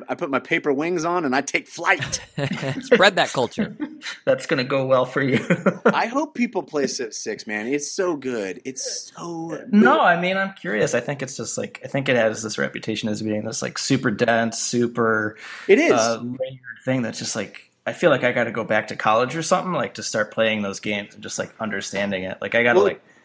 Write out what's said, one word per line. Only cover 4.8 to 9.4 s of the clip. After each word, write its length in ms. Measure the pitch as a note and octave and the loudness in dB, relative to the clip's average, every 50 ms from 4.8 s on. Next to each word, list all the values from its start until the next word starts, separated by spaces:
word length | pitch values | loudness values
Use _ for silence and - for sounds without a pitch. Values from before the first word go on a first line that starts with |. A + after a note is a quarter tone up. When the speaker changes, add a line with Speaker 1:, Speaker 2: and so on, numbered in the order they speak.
| C3 | 2
Speaker 3:
well 200 | C3 C3 B2+ B2+ | 4 4 4 2
for 160 | - - D3 | 2 0 0
you. 220 | C3+ C3 B2+ A2+ - - F3 E3+ - G3 | 0 2 2 2 2 2 0 2 2 0
<laughs> 180 | E3+ - - | 0 2 2
Speaker 1:
I 200 | B3 - D3 F#3+ | 2 4 4 2
hope 300 | A3+ A#3+ C#4 D#4+ D4 - | 0 0 -2 -2 -2 -2
people 260 | A#3 A#3+ - - F#3+ | -2 -2 -2 -2 -4
play 240 | - - - D3 C#3 | -6 -4 -2 -2 0
Civ 280 | B2+ - - B2+ A2 - | 0 -2 -4 -6 -8 -8
six, 340 | - - A#2 G#2 - - A2 | -8 -8 -8 -8 -8 -8 -6
man. 180 | G#2+ G#2+ G#2+ A#2+ | -6 -4 -2 -2
It's 240 | C#3+ C#3+ C#3+ - | -2 -2 -2 -4
so 240 | - - F#3+ F3+ E3 | -4 -2 0 0 -2
good. 460 | C#3+ B2 B2+ B2 A2+ G2+ F#2+ F2+ - - | -2 -4 -4 -4 -2 -2 -4 -6 -8 -10
It's 460 | C3 B2+ - - - - - - - - | -12 -10 -8 -8 -8 -8 -10 -10 -14 -16
so 340 | E3 E3 E3+ E3+ E3 | -14 -12 -10 -10 -8